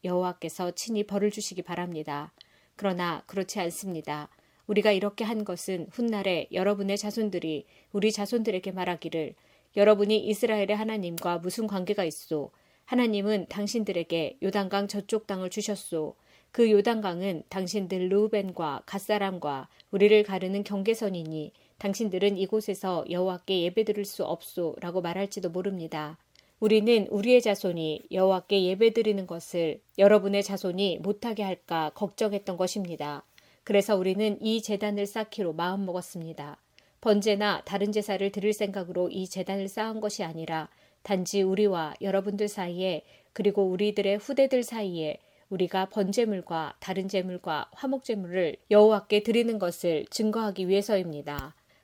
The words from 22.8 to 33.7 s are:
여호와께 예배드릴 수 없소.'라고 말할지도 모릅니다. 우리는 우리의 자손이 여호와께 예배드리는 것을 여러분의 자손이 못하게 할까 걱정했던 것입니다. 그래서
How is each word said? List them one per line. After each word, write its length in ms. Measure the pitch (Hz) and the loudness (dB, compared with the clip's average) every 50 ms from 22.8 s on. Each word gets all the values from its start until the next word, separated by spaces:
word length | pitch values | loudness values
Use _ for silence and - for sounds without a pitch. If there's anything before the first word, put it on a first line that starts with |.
| - 190 180 165 - | -2 -2 -2 -2 -2
여호와께 540 | - 175 175 180 190 180 175 - - 190 180 | -2 -2 0 0 0 -2 -4 -4 -2 0 0
예배드릴 440 | 170 175 180 220 220 214 202 208 202 | 0 0 0 0 0 0 0 -2 -4
수 180 | 196 - - 185 | -6 -4 -6 -4
없소.'라고 800 | - 170 - - - - 180 175 156 - - - 175 170 185 | -4 -4 -6 -8 -10 -6 -4 -4 -4 -4 -6 -8 -4 -4 -2
말할지도 480 | 170 170 175 190 202 196 - 202 180 175 | -2 -2 -2 -4 -4 -4 -6 -6 -6 -4
모릅니다. 680 | 165 180 185 196 196 180 165 160 - 156 151 151 160 - _ _ _ _ _ _ _ - | -4 -4 -4 -4 -4 -6 -8 -8 -6 -6 -8 -8 -10 -16 _ _ _ _ _ _ _ 0
우리는 460 | 220 208 220 220 208 233 240 220 190 - | 2 4 4 6 6 6 4 4 4 2
우리의 320 | - 202 202 240 247 247 233 | -2 0 4 8 8 8 8
자손이 580 | 220 202 - - 185 170 165 160 156 151 - - - | 6 0 2 0 -2 -2 0 -2 -4 -4 -6 -8 -4
여호와께 520 | 185 190 190 190 190 180 175 - 202 196 185 | 0 4 4 4 4 2 2 2 2 2 2
예배드리는 640 | 180 190 190 226 226 220 233 220 220 208 196 185 | 2 2 4 4 4 4 4 2 2 0 0 -2
것을 520 | 175 170 165 - - - 175 170 156 143 - _ _ - - | -6 -10 -12 -10 -6 -2 -2 0 0 -2 -6 _ _ 4 6
여러분의 420 | 196 202 214 208 185 202 202 202 | 8 8 8 8 6 4 0 0
자손이 560 | 196 196 196 185 - 185 175 185 202 190 165 - 160 | 0 0 -4 -4 -4 -4 -2 0 0 0 0 -2 -2
못하게 400 | 196 202 202 - 233 214 220 202 | -4 -4 -2 -4 -6 -4 -4 -2
할까 480 | 190 180 - _ - 170 160 156 151 - | -4 -4 -6 _ -4 -2 -2 -2 -2 -4
걱정했던 640 | - 214 190 - - 220 208 202 196 - - 180 | -4 -6 -6 -2 -2 -2 0 0 -2 -4 -4 -2
것입니다. 640 | 170 185 180 - 208 190 170 160 - 147 147 143 143 - _ _ _ _ _ _ _ - | -2 -2 -2 -2 -4 -6 -6 -6 -8 -8 -8 -8 -10 -12 _ _ _ _ _ _ _ -4
그래서 320 | - | 2